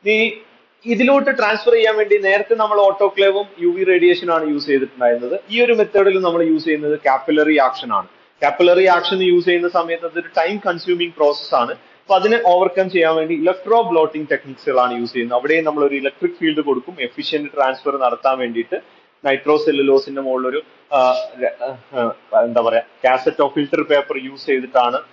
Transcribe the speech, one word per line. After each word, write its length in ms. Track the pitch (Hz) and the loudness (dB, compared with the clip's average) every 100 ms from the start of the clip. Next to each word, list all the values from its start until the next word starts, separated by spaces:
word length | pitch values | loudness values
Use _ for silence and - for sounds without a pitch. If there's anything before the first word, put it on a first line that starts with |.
| 202 | 0
ഈ 340 | 214 220 - - _ _ _ 233 | 0 0 -4 -20 _ _ _ -4
ഇതിലോട്ട് 520 | 220 254 277 277 262 | 0 2 2 2 0
ട്രാൻസ്ഫർ 340 | 208 214 233 | -2 0 2
ചെയ്യാൻ 240 | 233 220 214 | 4 4 2
വേണ്ടി 220 | 208 202 | 2 2
നേരത്തെ 360 | 196 202 202 | 2 0 0
നമ്മൾ 260 | 226 214 208 | -2 0 4
ഓട്ടോക്ലേവും 680 | 196 196 202 190 196 196 196 - | 2 2 0 2 2 2 -4 -2
യു 80 | 175 | -2
വി 160 | 175 | 0
റേഡിയേഷനും 500 | 185 180 175 175 175 | 2 4 4 2 0
ആണ് 160 | 165 156 | -2 0
യൂസ് 160 | 143 143 | -4 0
ചെയ്തിട്ടുണ്ടായിരുന്നത്. 720 | 139 131 127 123 120 123 202 - | -2 -2 0 0 0 -2 -8 -6
ഈ 120 | 226 | 0
ഒരു 100 | 240 | 2
മെത്തേഡിൽ 480 | 226 214 202 196 190 | 2 2 2 2 2
നമ്മൾ 220 | 185 170 | 0 0
യൂസ് 220 | 165 160 | 0 0
ചെയ്യുന്നത് 340 | 160 151 147 151 | 0 -4 -2 -2
capillary 580 | 139 131 - 151 151 151 | 0 -2 0 0 2 2
action 360 | 131 - 127 | 2 -2 -4
ആണ്. 140 | 101 92 _ _ _ 147 | -4 -4 _ _ _ -4
Capillary 400 | 147 175 175 190 | 2 4 4 4
action 360 | 170 - 190 | 2 0 -2
യൂസ് 220 | 185 175 | 2 2
ചെയ്യുന്ന 240 | 170 175 175 | 2 0 0
സമയത്ത് 360 | 175 165 170 | -2 -2 -6
അതൊരു 240 | 170 165 165 - | -6 -8 -4 -2
ടൈം 220 | 165 208 202 | -2 -4 -6
കൺസ്യൂമിങ് 460 | 170 180 175 170 160 | -6 -4 -4 -4 0
പ്രോസസ് 380 | 147 143 - | 0 0 -2
ആണ്. 160 | 139 117 | -2 -2
അപ്പൊ 440 | - _ _ _ | -6 _ _ _
അതിനെ 260 | 190 208 226 190 | 0 2 2 2
ഓവർകം 440 | 180 185 190 185 | 2 2 0 -2
ചെയ്യാൻ 240 | 185 160 | 0 2
വേണ്ടി 260 | 160 160 165 | 0 -2 -2
electro 380 | 165 185 - 226 | -2 -2 0 0
blotting 440 | 226 170 156 156 | 2 0 0 -2
techniques-ുകളാണ് 760 | 147 143 139 131 - 131 123 120 | -6 -6 -6 -10 -2 0 0 -2
യൂസ് 140 | 117 | -6
ചെയ്യുന്നത്. 260 | 123 120 123 | -6 -2 -2
അവിടെയും 260 | 135 165 | 0 0
നമ്മൾ 200 | 156 151 | 0 0
ഒരു 100 | 143 | -2
ഇലക്ട്രിക് 380 | 139 135 - 175 | -2 -6 -4 -6
ഫീൽഡ് 280 | 175 165 151 | -2 -4 -2
കൊടുക്കും 360 | 143 127 147 180 | -2 -4 -6 -12
എഫിഷ്യന്റ് 500 | 123 - 147 151 147 143 | -12 -10 -8 -6 -6 -2
ട്രാൻസ്ഫർ 440 | 131 131 147 139 | -2 -2 -6 -2
നടത്താൻ 380 | 127 117 135 131 | -2 0 -2 -2
വേണ്ടിയിട്ട്. 380 | 120 117 117 190 - _ _ _ 139 | -4 -6 -6 -8 -10 _ _ _ -4
nitrocellulose-ിന്റെ 920 | 135 139 151 151 139 139 135 135 139 | -2 0 0 2 0 2 2 0 -8
മുകളിലൊരു, 400 | 135 127 127 143 - _ _ | -6 -4 -4 -6 -10 _ _
ആ, 220 | 143 127 127 - 127 | 0 2 0 -6 -6
ര-, 200 | 123 - | -6 -6
ആ, 760 | 127 127 _ 135 117 - _ 107 | -10 -12 _ -4 -4 -6 _ 0
എന്താ 180 | 117 120 | 0 0
പറയാ, 200 | 113 113 - _ | 0 0 -4 _
കാസറ്റോ 480 | 131 131 156 151 143 | 0 2 -2 0 -2
ഫിൽറ്റർ 280 | 156 143 151 | 0 -2 -2
പേപ്പർ 360 | 151 147 139 139 | 2 0 0 -8
യൂസ് 280 | 131 139 - | -8 -12 -2
ചെയ്തിട്ടാണ് 520 | 131 127 127 120 127 - | -2 0 0 0 -2 -10